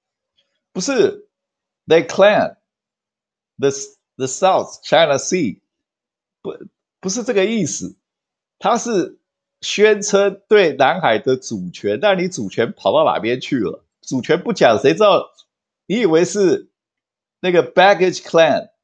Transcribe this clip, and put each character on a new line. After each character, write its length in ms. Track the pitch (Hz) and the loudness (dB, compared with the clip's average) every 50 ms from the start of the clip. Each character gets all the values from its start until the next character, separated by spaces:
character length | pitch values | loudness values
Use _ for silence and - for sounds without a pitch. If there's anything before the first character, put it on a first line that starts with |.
| _ _ _ _ _ _ _ _ _ _ _ _ _ _ | _ _ _ _ _ _ _ _ _ _ _ _ _ _
不 80 | - 185 | -12 -10
是， 480 | 180 277 269 240 165 107 - - - _ _ _ _ _ _ _ _ _ _ _ - - | -6 -4 0 0 0 0 0 -4 -16 _ _ _ _ _ _ _ _ _ _ _ -2 2
they 180 | 156 165 160 | 2 2 2
claim 500 | - - - 190 208 208 156 98 76 - _ _ _ _ _ _ _ _ _ _ _ _ _ _ _ _ _ _ _ _ - | 0 2 4 4 4 4 2 0 -2 -6 _ _ _ _ _ _ _ _ _ _ _ _ _ _ _ _ _ _ _ _ -2
the, 140 | 127 139 135 - - - _ _ _ _ _ - | -2 -2 -2 -2 -12 -16 _ _ _ _ _ -10
the 100 | 127 131 | -8 -8
South 520 | - - 190 185 180 139 101 - - - - | -6 -2 0 0 2 0 -2 -4 -12 -16 -6
China 340 | - - 151 165 151 139 127 | 0 2 2 2 2 0 -2
Sea， 440 | - - 190 185 147 104 82 _ _ _ _ _ _ _ _ _ _ _ _ _ _ _ _ _ - | -4 -4 -4 -4 -4 -4 -6 _ _ _ _ _ _ _ _ _ _ _ _ _ _ _ _ _ -16
不， 120 | 156 - - - - _ _ _ _ _ _ | -16 -16 -16 -18 -20 _ _ _ _ _ _
不 100 | - 190 | -10 -10
是 140 | 196 247 214 | -8 -8 -6
这 100 | 262 208 | -4 -2
个 120 | 196 190 | -2 0
意 200 | 214 233 226 170 | -2 -2 -2 -4
思。 320 | 135 - - 92 85 - _ _ _ _ _ _ _ _ _ _ _ _ _ | -4 -6 -8 -12 -14 -16 _ _ _ _ _ _ _ _ _ _ _ _ _
他 180 | - 190 233 226 | -4 -2 -2 -2
是 420 | - 233 226 185 143 - - _ _ _ _ _ _ _ _ _ | -4 -4 -4 -4 -4 -4 -8 _ _ _ _ _ _ _ _ _
宣 400 | - - - - 208 214 214 202 | -12 -8 -2 2 2 2 2 2
称 400 | 196 - - 196 202 202 190 - _ - | -2 -2 0 2 2 0 -2 -6 _ 2
对 260 | 214 208 190 160 139 | 2 4 4 2 2
南 280 | 135 135 135 160 185 | 2 2 2 2 0
海 180 | 160 131 113 107 | 0 0 0 0
的 160 | - 131 131 | 0 -2 -2
主 340 | 127 - - 120 98 90 90 | -2 -4 -10 -10 -10 -10 -12
权， 300 | - - - 101 104 127 | -12 -8 -4 -4 -4 0
但 180 | 175 208 196 180 | 0 0 0 0
你 100 | 175 185 | -2 -6
主 220 | - - 107 95 | -6 -8 -10 -8
权 240 | - - 113 - - | -4 -4 -4 -4 -4
跑 180 | _ - 98 | _ -4 0
到 140 | 113 151 160 | 0 2 2
哪 140 | 123 82 78 | 2 0 -2
边 200 | 92 113 139 131 | -2 -4 -4 -4
去 200 | - - 147 127 | -4 -6 -4 -4
了？ 260 | 101 82 - - _ _ _ _ | -4 -4 -6 -10 _ _ _ _
主 200 | _ - - 131 | _ -8 -8 -6
权 200 | 110 - 156 170 | -2 0 -2 -2
不 120 | - 233 220 | 0 -4 -2
讲， 240 | - 151 127 110 - | 2 4 4 4 4
谁 140 | - 135 165 | 2 2 2
知 60 | 170 | 4
道？ 320 | 214 202 180 139 - - _ _ _ _ _ _ _ _ _ _ _ - | 4 4 4 2 0 -4 _ _ _ _ _ _ _ _ _ _ _ -6
你 120 | 180 240 | -4 -2
以 60 | 233 | 0
为 200 | 175 160 160 180 | 2 2 2 2
是 460 | 175 185 208 196 175 131 - - _ _ _ _ _ _ _ _ _ _ _ _ _ _ _ | 0 0 0 0 0 0 0 -4 _ _ _ _ _ _ _ _ _ _ _ _ _ _ _
那 120 | - 185 | -4 0
个 220 | 180 170 - 165 - | 2 2 0 2 2
baggage 480 | 175 180 196 202 165 185 185 - - | 4 4 4 4 4 2 -2 -2 -4
claim？ 480 | - - - 170 165 156 123 92 - - _ _ | -8 -2 2 2 4 4 2 -2 -4 -8 _ _